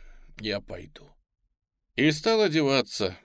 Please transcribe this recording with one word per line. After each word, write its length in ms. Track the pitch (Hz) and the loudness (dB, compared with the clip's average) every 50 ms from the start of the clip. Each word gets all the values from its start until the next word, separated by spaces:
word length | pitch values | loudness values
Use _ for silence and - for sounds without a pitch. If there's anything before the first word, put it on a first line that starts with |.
| - - - - - - - - | -20 -20 -20 -20 -20 -20 -18 -10
Я 200 | 110 107 101 101 | -8 -6 -6 -6
пойду». 480 | - - 95 90 80 - - - - - _ _ _ _ _ _ _ _ _ _ _ _ _ _ _ _ _ | -8 -10 -14 -14 -14 -18 -20 -20 -20 -20 _ _ _ _ _ _ _ _ _ _ _ _ _ _ _ _ _
И 160 | - 135 156 | 0 2 2
стал 300 | 156 151 - 226 226 220 | 2 0 0 2 2 4
одеваться, 720 | 214 190 151 160 147 139 135 131 113 - - - 104 90 92 - | 2 2 2 2 2 2 2 2 0 -2 -2 -2 -2 -2 -4 -6